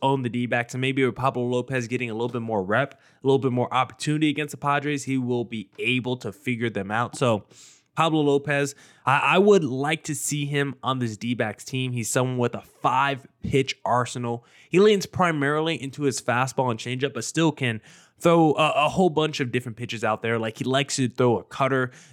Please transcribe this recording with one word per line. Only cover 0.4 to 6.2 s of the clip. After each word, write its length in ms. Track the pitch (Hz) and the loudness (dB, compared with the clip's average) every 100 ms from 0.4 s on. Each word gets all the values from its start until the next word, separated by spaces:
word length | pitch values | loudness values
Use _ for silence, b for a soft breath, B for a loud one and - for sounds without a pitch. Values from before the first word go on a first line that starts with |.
| 123 123 120 | -2 -2 -2
and 80 | 127 | -4
maybe 240 | 131 135 131 | -2 0 0
with 100 | 110 | 0
Pablo 300 | 131 123 123 | -2 0 -2
Lopez 420 | 123 123 131 117 | -2 -2 -4 -4
getting 220 | 123 123 | -4 -4
a 40 | |
little 160 | 110 120 | -4 -4
bit 120 | 120 | -4
more 220 | 113 110 | -2 -2
rep, 320 | 92 110 139 - | 0 0 0 -6
a 320 | _ _ 131 | _ _ 0
little 120 | 135 | 2
bit 120 | 135 | 2
more 200 | 123 120 | 0 0
opportunity 580 | 123 123 - - 151 151 | 0 -2 -4 -4 0 0
against 220 | 147 147 | 0 -6
the 60 | 135 | -6
Padres, 460 | 143 143 143 143 | -2 0 -2 -6
he 140 | 131 135 | -4 -2
will 280 | 123 120 120 | -2 -2 -4
be 240 | 113 98 - | -8 -12 -6
able 400 | 107 127 123 | -2 0 -2
to 160 | 127 | -6